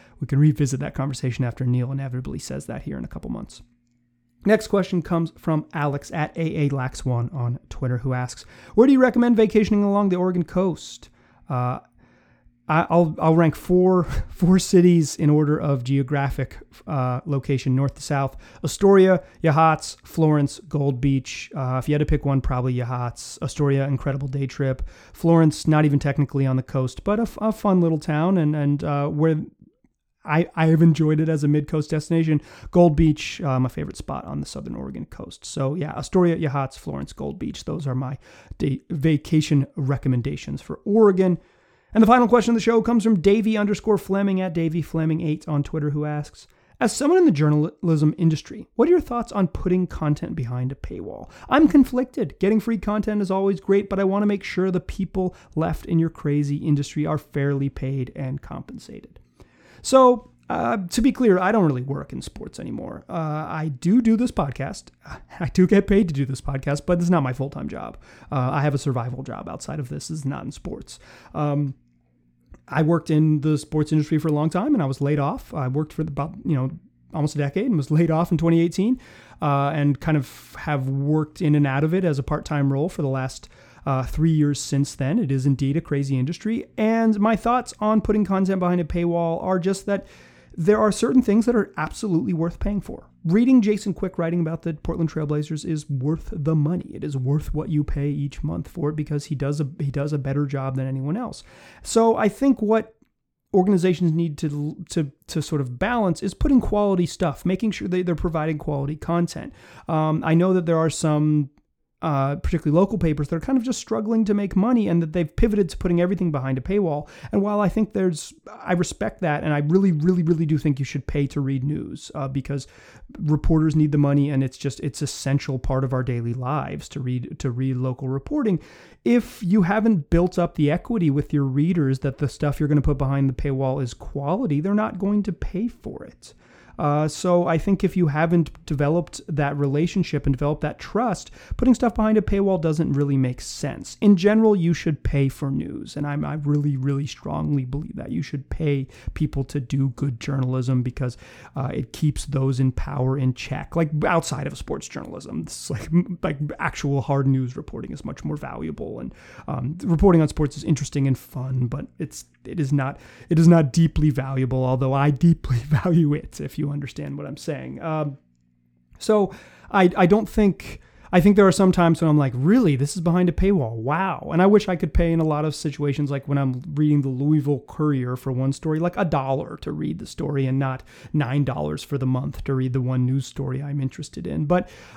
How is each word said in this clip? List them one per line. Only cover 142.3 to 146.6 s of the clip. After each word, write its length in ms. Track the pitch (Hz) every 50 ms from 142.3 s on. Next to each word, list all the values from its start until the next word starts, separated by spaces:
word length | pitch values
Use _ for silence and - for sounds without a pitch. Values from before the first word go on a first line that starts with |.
| 196 196 202 196 190 170
doesn't 340 | 156 160 151 160 160 - 139
really 220 | 139 147 143 139
make 260 | 135 127 123 123 -
sense. 540 | - - - - - 139 - - - - - -
In 160 | 220 208 202 165
general, 380 | 180 202 214 220 226 220 208
you 180 | 190 165 170 170
should 300 | - - 170 147 - -
pay 260 | - - 139 139 135
for 220 | - - 147 139
news, 440 | 139 147 - - - - - - -
and 120 | 156 147 147
I'm, 180 | 143 151 151
I 80 | 143 147
really, 420 | 156 147 147 147 147